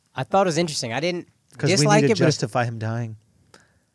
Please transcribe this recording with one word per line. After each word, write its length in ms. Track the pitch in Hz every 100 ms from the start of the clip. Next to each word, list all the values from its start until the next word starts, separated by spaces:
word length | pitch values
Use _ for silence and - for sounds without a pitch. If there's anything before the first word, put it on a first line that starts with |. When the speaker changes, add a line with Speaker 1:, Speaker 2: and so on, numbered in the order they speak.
| _ -
Speaker 1:
I 80 |
thought 220 | 135 196 185
it 40 |
was 80 | 151
interesting. 340 | 175 139 120
I 60 | 120
didn't 280 | 175 175 - _ _ -
Speaker 2:
'Cause 120 | 147
we 60 | 185
Speaker 1:
dislike 260 | 147 151
Speaker 2:
need 60 | 139
to 40 |
Speaker 1:
it, 40 | 107
but 60 | -
Speaker 2:
justify 380 | - 117 127
him 140 | 120 113
dying. 360 | 110 117 117 107 _ _ _ - _ _ _